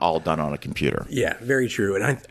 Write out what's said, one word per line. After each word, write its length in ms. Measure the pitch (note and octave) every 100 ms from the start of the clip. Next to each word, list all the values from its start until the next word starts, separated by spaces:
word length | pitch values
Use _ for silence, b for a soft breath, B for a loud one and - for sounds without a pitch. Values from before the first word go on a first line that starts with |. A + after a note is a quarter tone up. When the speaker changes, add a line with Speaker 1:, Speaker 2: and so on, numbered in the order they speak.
Speaker 1:
all 180 | E2+ D#2+
done 200 | E2 D#2
on 140 | D2+
a 40 | C#2+
computer. 480 | - - D2 - -
Speaker 2:
Yeah, 300 | C3 G2+ -
very 300 | A#2+ C3+ B2
true. 240 | - G2
And 100 | G2
I, 140 | A#2 C3 -